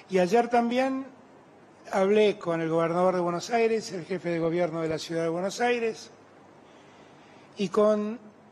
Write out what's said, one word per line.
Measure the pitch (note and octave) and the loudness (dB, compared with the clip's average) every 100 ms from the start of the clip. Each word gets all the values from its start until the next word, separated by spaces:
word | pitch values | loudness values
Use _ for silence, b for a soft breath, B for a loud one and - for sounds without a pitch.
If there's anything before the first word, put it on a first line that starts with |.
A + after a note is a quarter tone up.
| - | -2
Y | F#3 | 2
ayer | F3+ A#3 A#3 | 4 4 4
también | A#3+ A#3 B3 C4 C4+ C4+ - - - - - - - - | 2 2 0 0 -2 -8 -16 -20 -20 -20 -20 -20 -20 -6
hablé | G3+ F#3+ G#3+ G#3 G3 | 0 4 4 4 2
con | F3 E3 | -2 -2
el | D#3+ | 0
gobernador | E3 E3 E3+ F#3 F3+ | 0 0 2 2 2
de | |
Buenos | E3+ E3+ - | 0 -4 -2
Aires, | A#3 A3+ A3+ - | 0 2 0 -4
el | F#3 D3+ | -10 -8
jefe | F#3 E3+ | -6 -4
de | E3+ | -2
gobierno | E3 F3 F3 E3 | 0 0 -2 -2
de | D#3+ | -4
la | D#3 | -4
ciudad | - E3 | -4 -4
de | E3 | -2
Buenos | E3 F#3+ G3 | -2 -4 -2
Aires, | A#3+ B3 A3+ - - - - - - - B B B B B B B B B - | 0 0 -2 -6 -14 -20 -20 -20 -20 -20 B B B B B B B B B -6
y | G3 | -2
con | - G#3 G#3+ G#3 A#3 - - - | 2 2 2 -2 -8 -16 -20 -20